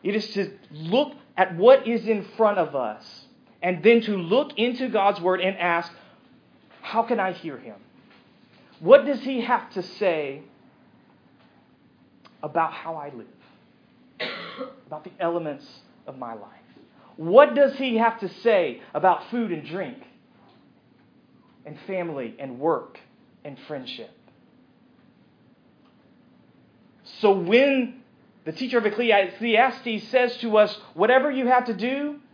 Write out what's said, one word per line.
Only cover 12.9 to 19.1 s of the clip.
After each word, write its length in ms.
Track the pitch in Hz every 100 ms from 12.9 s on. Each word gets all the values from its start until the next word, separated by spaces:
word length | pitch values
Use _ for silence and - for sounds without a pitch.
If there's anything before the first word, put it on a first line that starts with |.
| 160
I 120 | 147
live, 1200 | 131 110 _ _ _ _ _ _ _ _ _ - - 180 - 254 - _
about 180 | 175
the 80 | 196 -
elements 480 | 170 170 160 139 - - _ _ -
of 120 | 131
my 160 | 120
life? 160 | 113 101 - _ - _ _ - -
What 380 | 160 214 294
does 200 | 240 277 -
He 200 | 262 220
have 240 | 226 226
to 80 | 190
say 540 | - 226 208 156 120 -
about 380 | 147 156